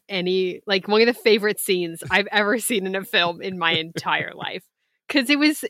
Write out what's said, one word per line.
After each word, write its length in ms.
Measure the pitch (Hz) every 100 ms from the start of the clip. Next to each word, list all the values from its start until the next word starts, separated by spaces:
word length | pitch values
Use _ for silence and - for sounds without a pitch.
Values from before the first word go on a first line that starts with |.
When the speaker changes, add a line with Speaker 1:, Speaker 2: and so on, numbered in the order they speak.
| -
Speaker 1:
any, 520 | 196 180 185 185 175 -
like, 220 | 196 185
one 120 | 214
of 60 | 233
the 80 |
favorite 460 | 240 - 220 208 202
scenes 420 | - 185 170 165 147
I've 160 | 185 202
ever 260 | 208 208 226
seen 280 | - 240 190
in 100 | 190
a 80 |
film 360 | 190 208 175 175
in 180 | 190 185
my 140 | 165
entire 600 | 165 160 - - 156 -
Speaker 2:
<laughs> 20 |
Speaker 1:
life. 300 | - - 185 - _ _ _ -
'Cause 220 | 285 247
it 80 | 285
was, 260 | 302 302 247